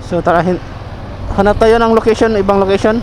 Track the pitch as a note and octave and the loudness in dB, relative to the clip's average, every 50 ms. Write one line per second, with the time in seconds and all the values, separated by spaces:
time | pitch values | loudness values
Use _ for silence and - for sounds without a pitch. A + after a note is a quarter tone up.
0 | - - F#3 E3+ - E3+ E3 E3+ E3 F#3 F3+ E3 - - - - - - - - | -8 -4 -4 -2 0 2 2 2 2 0 -2 -4 -6 -10 -14 -14 -14 -14 -12 -12
1 | - - - - - - - - G3 G#3 G#3 - A3+ A3 A3+ A#3 A#3 A3+ A3+ A3 | -12 -12 -12 -12 -8 -6 -2 0 2 2 2 4 4 4 4 4 2 2 2 2
2 | A3 A3+ A3 - A#3+ A3+ A3+ G#3 G3 G3 G3+ G3 F#3+ F#3+ G3 G3+ - A3 A3 A#3+ | 2 0 0 2 0 0 0 0 0 2 2 2 2 2 0 0 2 0 0 0